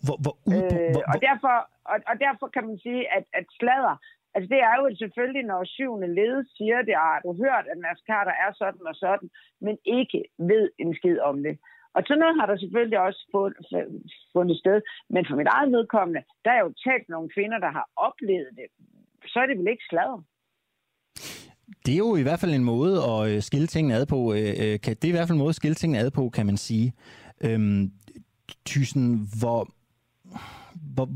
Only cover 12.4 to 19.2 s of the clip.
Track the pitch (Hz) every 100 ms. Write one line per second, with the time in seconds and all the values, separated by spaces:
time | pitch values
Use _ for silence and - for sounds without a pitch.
12.4 | 202 202 180 214 233 208 185 196 - 202
13.4 | 196 - - 175 - - - - _ 180
14.4 | 180 165 185 208 214 - - 180 151 143
15.4 | 147 240 285 240 226 220 175 151 - _
16.4 | 220 247 175 - 254 254 - 165 160 202
17.4 | 208 220 170 151 - - 220 - 214 185
18.4 | 131 123 123 _ _ _ _ _